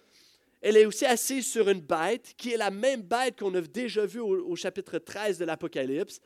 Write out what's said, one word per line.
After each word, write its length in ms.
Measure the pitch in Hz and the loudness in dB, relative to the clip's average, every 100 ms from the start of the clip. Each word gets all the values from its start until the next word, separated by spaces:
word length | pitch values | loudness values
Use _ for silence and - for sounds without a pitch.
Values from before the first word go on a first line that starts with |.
| _ _ _ _ _ _ | _ _ _ _ _ _
Elle 140 | 202 214 | 4 6
est 100 | 214 | 6
aussi 200 | 202 277 | 4 2
assise 420 | 233 - 269 233 | 2 0 -2 -2
sur 220 | 233 196 | 0 2
une 100 | 196 | 2
bête, 540 | 147 170 170 240 - - | 0 0 0 -2 -6 -10
qui 140 | 247 | -4
est 60 | 240 | -2
la 120 | 202 | 0
même 320 | 196 247 262 | 0 0 0
bête 380 | 175 233 254 240 | 0 0 0 -2
qu'on 140 | 202 180 | -2 -2
a 60 | |
déjà 440 | 160 180 247 202 202 | -4 -4 -4 -2 -2
vue 140 | 214 | -2
au, 260 | 226 190 170 | -2 -2 -2
au 100 | 165 | -4
chapitre 420 | 190 190 185 170 | -6 -6 -6 -6
treize 380 | - 196 214 170 | -6 -6 -4 -2
de 80 | 165 | -2
l'Apocalypse, 760 | 156 170 151 131 139 196 - | -4 -4 -4 -2 -2 -4 -8